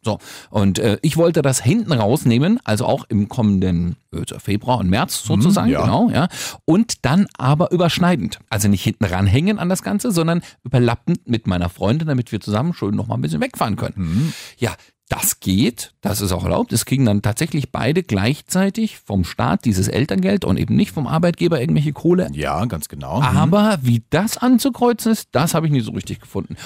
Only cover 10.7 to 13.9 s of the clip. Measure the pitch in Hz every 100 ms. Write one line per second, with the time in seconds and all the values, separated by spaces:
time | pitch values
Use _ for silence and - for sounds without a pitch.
10.7 | 123 120 113 - 175 - 113 - 90 85
11.7 | - 95 151 156 127 113 107 - 104 165
12.7 | 165 101 101 117 117 147 165 262 - 127
13.7 | - -